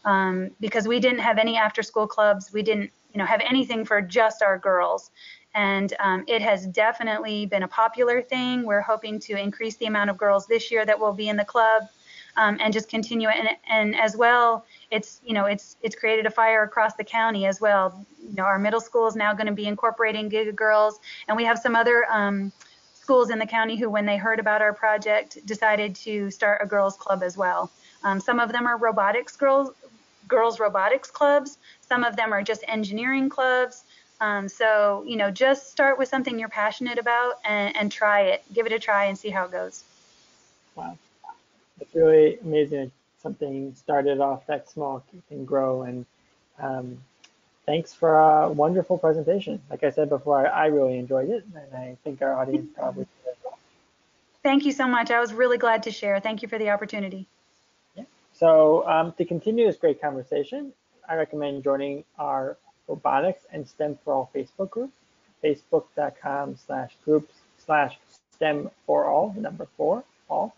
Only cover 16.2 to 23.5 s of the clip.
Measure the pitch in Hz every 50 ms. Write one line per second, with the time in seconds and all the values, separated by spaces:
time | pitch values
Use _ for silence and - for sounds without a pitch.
16.2 | 214 220 214 233 226 226 220 220 214 214 - 240 214 220 214 - 214 - - 226
17.2 | 226 226 214 196 196 196 190 - 220 208 202 196 190 185 180 196 202 _ _ -
18.2 | - 226 208 190 185 202 196 190 202 214 220 233 233 - - 240 226 226 220 226
19.2 | 208 208 208 196 214 214 202 202 208 208 208 202 - 226 220 - 226 220 214 214
20.2 | 214 208 208 214 220 214 202 - 220 214 214 214 214 214 214 - - - - -
21.2 | - - 214 226 233 233 233 233 233 247 233 233 233 240 240 233 240 - 226 214
22.2 | 202 202 202 196 196 196 _ _ - - _ _ _ _ _ - _ - 269 254
23.2 | 240 220 233 220 220 214